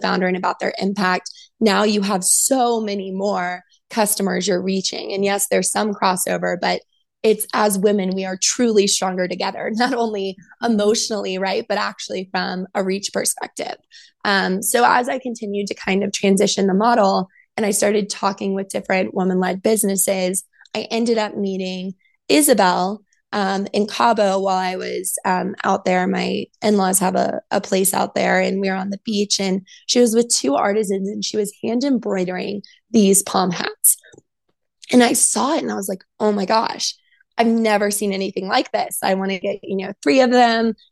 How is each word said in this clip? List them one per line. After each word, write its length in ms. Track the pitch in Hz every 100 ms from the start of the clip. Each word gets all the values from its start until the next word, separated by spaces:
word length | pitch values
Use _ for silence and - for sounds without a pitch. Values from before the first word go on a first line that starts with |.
founder 220 | 185 185 185
and 100 | 185
about 220 | 185 -
their 140 | 185 -
impact, 540 | 190 202 185 185 - - - _
now 220 | 214 196
you 180 | 214 208
have 200 | 196 190
so 580 | 185 - - 269 240 226
many 280 | 214 202 190
more 520 | 190 202 190 180 180 _ _ _
customers 580 | - 208 - 196 185 185
you're 140 | 180 190
reaching. 400 | 190 - - -
And 100 | 196
yes, 240 | 196 202 -
there's 240 | 190 185
some 220 | 202 214
crossover, 640 | 202 196 185 185 175 180 180
but 220 | 185 180 - _ _ _
it's, 260 | 220 214 -
as 260 | 220 214 196
women, 300 | 208 208 185
we 120 | 190
are 120 | 185 185
truly 440 | - - 240 214
stronger 420 | 202 - 185 185 180
together, 440 | 185 190 - -
<laughs> 120 | 220
not 100 | 247
only 420 | 240 233 208 190 190 - -
emotionally, 760 | 233 214 208 226 - 208 196 185
right, 280 | 190 196 233
but 80 | 202
actually 500 | 202 - - 202 190
from 340 | 185 185 185 185
a 80 | 208
reach 260 | 190 196 202
perspective. 640 | - - - - - - - _ - - _
Um, 360 | 208 196 185 185
so 220 | - 233
as 220 | 240 247 247
I 120 | 269
continued 480 | 254 226 208 202 202
to 80 | - -
kind 160 | 190
of 80 | 196
transition 560 | - 196 196 202 - 196
the 60 |
model 540 | 190 233 240 196 190 190 _ _
and 100 | -
I 60 | 208
started 380 | 202 208 214 208
talking 460 | - 196 196 196
with 120 | 190 196
different 460 | - - 190 214
woman-led 500 | - 185 185 185 190
businesses, 800 | 220 220 196 196 - 190 185 190 - _ -
I 60 | 220 -
ended 260 | 226 233 220
up 200 | 208 -
meeting 560 | 196 190 185 185 185 - _ _ -
Isabel, 760 | 311 294 226 185 180 185 208 _ _ _
um, 360 | 208 190 196 202
in 140 | 208 208
Cabo 520 | - 240 226 202 190
while 180 | 190 185
I 180 | 185
was, 420 | 185 185 - 190 -
um, 300 | - 180 185 -
out 220 | 196 196
there. 200 | 190 180 185
My 380 | 185 185 185 - _
in-laws 380 | 214 208 190 196
have 160 | 185
a, 260 | 185 175 - -
a 100 | 202
place 320 | - 190 196
out 200 | - -
there, 260 | 202 185 185
and 220 | 185 190
we 80 | 190
were 60 |
on 160 | 190 196
the 80 | 196
beach, 360 | - 202 202 -
and 260 | 196 190 - - -
she 120 | 247
was 140 | 240
with 140 | 220 240
two 240 | - 262
artisans, 540 | 277 202 214 196 196 196
and 160 | 214
she 100 | 190
was 220 | 214 202 -
hand 200 | 220 240
embroidering 800 | 277 247 208 196 180 180 175 202 - _ _
these 320 | 226 196 196
palm 260 | - 190 185
hats. 480 | 175 - - - - - - _ _ _ _ _ _ -
And 100 | 247
I 100 | 240
saw 420 | - - 226 247
it, 80 | 311
and 80 | 233
I 40 |
was 140 | 208 196
like, 140 | 190 _ _
"Oh 120 | 214
my 140 | 208
gosh, 500 | 185 220 - - - - _ _ _ -
I've 100 | 233
never 420 | 226 220 202 208
seen 240 | 202 208
anything 340 | 190 196 190 190
like 240 | 247 -
this. 280 | 208 - -
I 140 | -
wanna 240 | 190 190 190
get, 200 | 202 202
you 140 | - 190
know, 160 | 190 -
three 180 | 294 269
of 80 | 254
them. 460 | 247 233 226 226 214 _